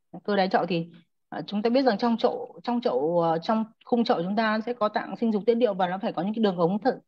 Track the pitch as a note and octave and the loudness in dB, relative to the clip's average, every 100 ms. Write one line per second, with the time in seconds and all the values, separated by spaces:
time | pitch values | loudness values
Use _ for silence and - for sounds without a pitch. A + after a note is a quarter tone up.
0 | _ - - G3+ F#3+ G#3+ F3 E3+ E3+ - | _ -10 -2 0 2 0 0 -2 -4 -12
1 | _ _ _ - D#3+ G3+ A3+ B3+ C4 G3+ | _ _ _ -10 -6 -2 0 2 2 2
2 | A#3+ A3+ B3 - - - A#3+ A#3+ A#3+ B2+ | 0 0 0 -2 -10 -10 -4 -2 0 0
3 | D3+ F3 E3+ D#3+ E3+ A3 A3 _ - A#3+ | 0 2 2 0 0 -2 -2 _ -2 0
4 | A#3 F#3+ F3 G#3 A3 A3 A3 B3 G#3+ A3 | 2 0 0 0 0 0 -4 -2 -2 -2
5 | - - A#3 G#3 G#3 A#3 A#3 F#3 F3+ F#3+ | -6 -2 0 2 2 4 2 2 -2 -2
6 | G#3+ - G3 A3 G#3+ F3+ E3+ G3+ B3+ - | -4 -4 -4 0 0 2 2 2 0 -2